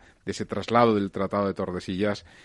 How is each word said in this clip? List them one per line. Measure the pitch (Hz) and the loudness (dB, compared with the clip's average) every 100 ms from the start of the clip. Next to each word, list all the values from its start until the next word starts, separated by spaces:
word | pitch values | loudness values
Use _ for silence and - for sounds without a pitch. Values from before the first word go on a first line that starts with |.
| - _ - | -12 _ -10
de | |
ese | - 104 | -8 -6
traslado | 101 95 113 120 104 | -6 0 4 6 4
del | 98 | 0
Tratado | 98 95 104 98 | -2 -2 0 0
de | |
Tordesillas | 92 90 90 - 92 104 101 - - | -2 -4 -6 -4 -2 0 -2 -8 -20